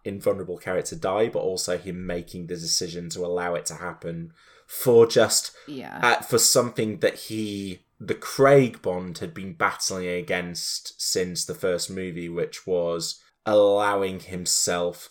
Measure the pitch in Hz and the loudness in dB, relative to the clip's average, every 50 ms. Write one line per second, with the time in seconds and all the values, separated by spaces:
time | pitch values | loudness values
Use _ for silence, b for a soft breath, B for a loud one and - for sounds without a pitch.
0 | - 101 98 98 - 104 98 95 92 85 90 85 - 101 92 90 - - 92 82 | -10 -8 -8 -2 0 0 0 0 -2 -8 -10 -8 -6 -4 -2 -2 -2 -2 -4 -4
1 | - 95 95 104 113 120 - - - 92 92 90 - - 90 87 - 95 87 90 | -2 0 2 2 2 2 0 0 -2 -2 -2 -2 -2 -2 -4 -4 -4 -6 -10 -8
2 | 92 90 87 87 85 - - 90 87 82 90 82 85 82 - - 92 85 82 87 | -6 -6 -6 -6 -6 -8 -12 -12 -10 -8 -8 -8 -4 -2 -2 -2 -2 -4 -6 -8
3 | 87 85 82 90 90 87 87 90 90 87 87 85 - - 80 76 87 87 80 - | -10 -8 -6 -6 -4 -2 -2 -2 -2 -2 -2 -4 -4 -6 -8 -8 -8 -10 -10 -10
4 | - 85 82 82 82 82 - b b b b b b b - - - 131 120 117 | -8 -8 -8 -8 -10 -12 -14 b b b b b b b -10 -2 2 6 8 8
5 | 117 117 - 120 110 104 - - - - - B B B 151 127 101 - - - | 8 8 8 6 4 4 4 0 0 -2 -8 B B B -14 -12 -12 -12 -4 0
6 | - 120 117 - - - 123 117 - - - 131 120 120 - - 113 107 104 85 | 2 4 4 2 2 2 4 4 6 6 6 4 4 2 0 -2 -2 -2 0 0
7 | - 104 - - - - 110 110 107 104 101 101 98 95 90 - _ _ _ - | 0 0 0 -2 -6 -8 -6 -6 -4 -4 -6 -6 -8 -8 -10 -12 _ _ _ -10
8 | 110 92 113 - - - - - 135 135 143 139 131 117 - - - 95 92 90 | -6 -6 -6 -6 -6 -4 2 4 6 8 8 8 6 6 2 -4 -4 -4 -4 -4
9 | 92 90 82 - 101 85 80 - 95 95 85 - 101 98 - - - - 98 95 | -4 -8 -8 -10 -10 -10 -10 -10 -12 -10 -4 -2 -2 -2 -2 -2 -4 -6 -4 -4
10 | 90 90 90 90 85 87 92 90 87 87 87 - - - - - - - - - | -4 -4 -4 -4 -4 -2 -4 -4 -4 -6 -8 -8 -6 -6 -6 -8 -8 -12 -12 -8
11 | - - - 95 92 90 87 80 - - 78 - - 92 87 85 - - 95 95 | -6 -2 0 0 -2 -2 -2 -6 -6 -8 -6 -4 -2 0 0 -2 -2 -6 -6 -6
12 | 92 92 82 87 85 85 85 85 80 - - - - - 92 87 85 85 85 85 | -6 -6 -6 -8 -8 -6 -4 -4 -4 -4 -6 -8 -4 -2 0 0 0 0 -2 -2
13 | 82 - - b b b b b - - 107 104 101 101 101 101 104 101 101 98 | -4 -6 -8 b b b b b -2 2 6 6 6 6 6 4 4 2 2 0
14 | 98 95 95 90 - - 95 90 87 - - - - - 90 87 87 87 85 - | 0 -2 -4 -6 -10 -10 -10 -6 -4 -2 0 0 0 0 0 0 0 -2 -4 -6
15 | - - | -12 -12